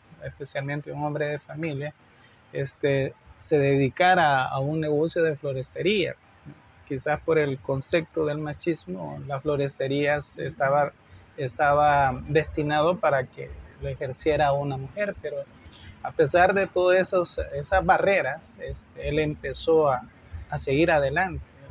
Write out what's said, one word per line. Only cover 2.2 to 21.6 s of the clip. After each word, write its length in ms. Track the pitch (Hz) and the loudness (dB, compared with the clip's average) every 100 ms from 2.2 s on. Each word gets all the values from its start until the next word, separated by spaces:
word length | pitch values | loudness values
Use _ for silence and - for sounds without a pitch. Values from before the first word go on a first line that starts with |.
| - _ _ | -20 _ _
este, 600 | 143 139 - 139 139 135 - - - | -6 -6 -2 0 0 0 -6 -20 -14
se 200 | - 156 | 0 2
dedicara 840 | 139 139 135 - 180 185 156 139 | 4 4 2 4 4 6 6 4
a 160 | 131 135 | 0 -2
un 220 | 139 160 | -4 -2
negocio 420 | 156 147 165 175 | 0 0 0 2
de 140 | 160 143 | 0 0
florestería. 800 | 143 131 127 139 151 208 143 - _ - - - - - - | -4 -6 -8 -2 0 2 0 -4 _ -20 -20 -20 -20 -20 -8
Quizás 340 | 135 151 151 | -6 -2 -2
por 180 | - 156 | 2 2
el 180 | 147 135 | 2 -2
concepto 680 | - 135 - 175 160 - 156 | -4 -4 0 -2 0 -2 -2
del 120 | 147 | -2
machismo, 800 | 151 143 - 156 - 185 156 143 139 | -6 -6 -4 -4 -6 -10 -10 -10 -8
la 120 | 143 | -6
florestería 760 | 151 143 139 - 135 143 143 147 | -2 -2 -2 -4 -4 0 0 0
estaba, 760 | 139 - 139 127 139 143 143 - _ - - - | -4 -10 -10 -2 0 2 0 -4 _ -20 -20 -8
estaba 840 | 135 - 147 143 147 147 139 127 127 | -8 0 2 4 4 4 2 0 0
destinado 720 | 151 151 - 147 151 156 180 | 0 0 -2 0 2 2 2
para 260 | 156 139 | 2 0
que 260 | 131 - - - - - | -2 -8 -14 -14 -18 -10
lo 60 | 139 | -10
ejerciera 640 | 131 139 127 160 147 143 | -6 -8 -4 0 2 2
una 240 | 139 143 135 | 2 -2 -6
mujer, 400 | 135 - 208 - | -8 -6 -6 -6
pero 160 | 151 147 - - - - - - | -8 -8 -10 -16 -20 -20 -20 -12
a 80 | - | -8
pesar 420 | - 147 175 185 | 0 2 6 4
de 140 | 196 190 | 4 0
todas 320 | 180 180 185 | 2 4 4
esos, 380 | 180 185 170 - 151 | 4 0 -2 -4 -6
esas 320 | 143 147 190 170 | -6 0 0 4
barreras, 760 | 196 175 190 131 151 - - | 4 4 2 0 -6 -12 -14
este, 480 | 135 - - - 139 | -12 -12 -14 -10 -4
él 120 | 147 | -2
empezó 720 | 151 151 143 127 - 160 147 | -2 -4 -8 -6 2 4 4
a, 160 | 127 120 - - - - | 2 -4 -20 -16 -14 -8
a 80 | 147 | -8
seguir 340 | - 139 165 | -2 2 4
adelante. 540 | 160 135 147 185 147 - - | 2 2 0 -2 -4 -12 -20